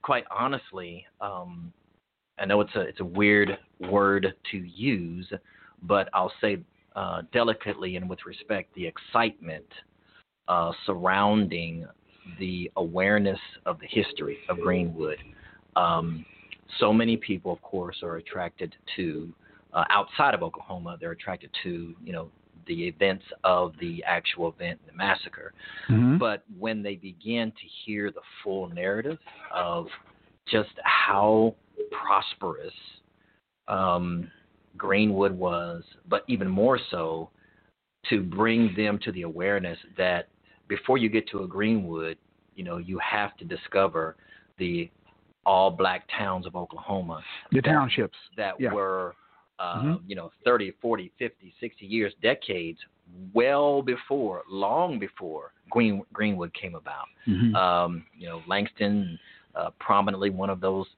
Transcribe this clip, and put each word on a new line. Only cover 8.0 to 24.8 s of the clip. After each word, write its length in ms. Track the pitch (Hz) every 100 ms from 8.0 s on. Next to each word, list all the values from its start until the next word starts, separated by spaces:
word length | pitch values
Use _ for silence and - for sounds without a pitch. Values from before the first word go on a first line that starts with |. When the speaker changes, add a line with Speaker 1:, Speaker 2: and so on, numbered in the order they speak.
| 90
Speaker 1:
with 160 | 90 -
respect, 480 | 87 - 101 90
the 120 | - 85
excitement, 800 | - - 120 113 - 82 78 - - - _ _ _ _ _ -
uh, 240 | 90 85 82 -
surrounding 1000 | 92 92 95 104 107 98 85 82 82 78 - _ _ - 85
the 320 | 95 90 87 -
awareness 600 | 85 87 95 104 98 92 - - -
of 120 | 82
the 80 | -
history 520 | - 98 - 73 71 -
of 120 | 87
Greenwood. 580 | 87 90 87 80 76 76 - - - - _ -
Um, 480 | 87 82 82 80 78 - - - _ -
so 140 | 110
many 240 | 107 117 110
people, 360 | - 98 92
of 100 | 85
course, 400 | - 95 87 -
are 140 | 87 82
attracted 580 | 82 92 87 - 85 - - -
to, 360 | 87 78 82 82 _ - _
uh, 120 | - 85
outside 440 | 101 98 - 143
of 80 | 104
Oklahoma, 540 | 85 80 - 92 85 87
they're 120 | 85
attracted 380 | 85 - 90 - -
to, 320 | 92 87 85 85
you 80 | -
know, 180 | 87 82 _ _ - 82
the 200 | 85 87
events 360 | 80 98 95 - -
of 300 | 92 90 87 78
the 220 | 85 85
actual 440 | 90 87 - - 82
event, 320 | 80 87 80